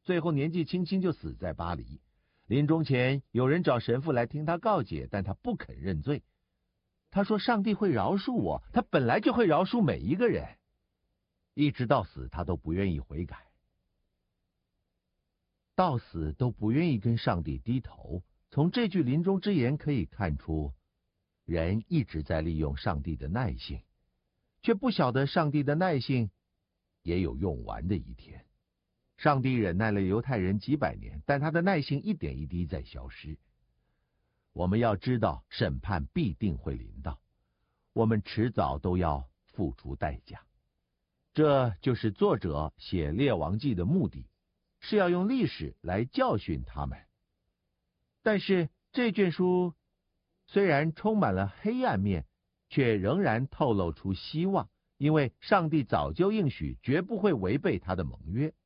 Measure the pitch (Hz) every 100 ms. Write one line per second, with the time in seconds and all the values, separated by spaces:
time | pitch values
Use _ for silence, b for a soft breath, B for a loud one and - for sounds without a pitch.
0 | - 180 165 147 151 175 151 180 175 190
1 | 180 - 80 - 87 78 85 80 58 69
2 | _ _ _ _ - 131 147 160 151 127
3 | 127 139 - 117 131 165 151 123 - 120
4 | 160 123 120 147 151 170 220 190 104 78
5 | 65 101 98 - 247 196 - - 85 80
6 | 95 143 - _ _ _ _ _ _ _
7 | _ 196 202 214 - 226 202 196 202 120
8 | 98 196 226 240 92 69 - 240 - -
9 | - 170 262 240 208 151 190 240 165 73
10 | 87 180 240 101 - - _ _ _ _
11 | _ _ _ _ _ - 147 - 120 135
12 | 92 - 64 85 87 87 78 87 98 76
13 | - 71 90 - - _ _ _ _ _
14 | _ _ _ _ _ _ _ _ _ _
15 | _ _ _ _ _ _ _ - 185 127
16 | - 82 78 78 123 - 107 131 175 120
17 | 120 117 - 90 78 67 - 123 - -
18 | - 90 - _ _ - 165 247 226 180
19 | 123 147 175 196 202 185 120 147 151 135
20 | 78 - 95 71 - 78 73 - _ _
21 | _ _ _ _ - 82 85 107 - 170
22 | 104 78 73 80 82 78 76 69 107 76
23 | 73 73 67 107 127 62 - 76 - _
24 | _ _ _ _ _ _ - 285 262 -
25 | 131 123 139 175 151 147 139 151 185 143
26 | 117 127 110 - _ _ _ _ _ _
27 | 80 87 82 65 90 67 55 53 80 98
28 | 60 60 - - - _ _ _ _ _
29 | _ _ 156 135 127 127 98 87 110 101
30 | 95 104 123 117 92 101 - 147 85 50
31 | - - - 143 156 160 180 175 135 143
32 | 208 190 73 65 73 87 85 85 60 65
33 | 64 - 76 78 _ _ _ _ _ _
34 | _ _ _ _ _ - 90 107 117 98
35 | - 127 104 67 - - 101 67 87 90
36 | 71 180 127 73 104 69 - 60 52 -
37 | 80 - _ _ _ _ _ _ _ -
38 | 113 110 - - 120 107 76 71 90 92
39 | 85 69 67 _ _ - 82 62 - 71
40 | 76 - - - _ _ _ _ _ _
41 | _ _ _ - 151 139 123 101 135 120
42 | 110 101 202 131 90 73 76 - - 92
43 | 73 98 139 95 76 107 143 95 90 180
44 | 120 69 - _ _ _ _ _ - 214
45 | 175 180 196 262 175 - 73 - 82 95
46 | 127 - 254 120 - 71 62 71 69 69
47 | - _ _ _ _ _ _ _ _ _
48 | _ _ 226 202 - 190 160 - _ -
49 | 240 202 185 156 180 180 180 - _ _
50 | _ _ _ _ _ 196 196 143 160 156
51 | 208 214 135 92 98 - 208 247 247 107
52 | 101 87 - _ _ _ _ - 123 107
53 | 98 170 170 113 135 - 139 104 85 80
54 | 98 95 - 151 185 190 101 _ _ _
55 | 143 156 131 - - 202 165 156 120 92
56 | 71 78 190 220 156 - 73 64 - 151
57 | 190 226 202 131 92 107 190 98 92 92
58 | 73 60 69 107 156 -